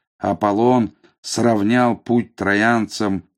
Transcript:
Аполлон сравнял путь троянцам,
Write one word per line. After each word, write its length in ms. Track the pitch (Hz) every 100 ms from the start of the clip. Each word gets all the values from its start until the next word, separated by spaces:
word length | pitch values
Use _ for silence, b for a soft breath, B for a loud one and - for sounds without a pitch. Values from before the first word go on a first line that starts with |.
| _ _
Аполлон 760 | 98 98 104 101 120 127 104 b b b
сравнял 760 | - - 117 110 101 123 120 104
путь 380 | - 117 104 -
троянцам, 920 | 98 101 113 117 104 - 107 95 -